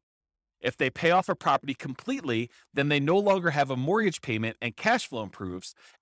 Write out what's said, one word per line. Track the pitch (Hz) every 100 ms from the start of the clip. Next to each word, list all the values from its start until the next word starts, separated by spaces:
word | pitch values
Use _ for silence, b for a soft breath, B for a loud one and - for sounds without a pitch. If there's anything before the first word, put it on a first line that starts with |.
| _ _ _ _ _ _
If | 127 -
they | 131
pay | - 165
off | 180 196
a |
property | 165 160 135 135
completely, | 127 139 123 - 277 147 113 120 b b
then | 143 143
they | 147
no | 139 190
longer | 202 190 175
have | 143 135
a | 127
mortgage | 139 214 208 -
payment | - 110 113 -
and | 117 -
cash | 214 240 -
flow | 123
improves, | 101 - 95 90 - b b b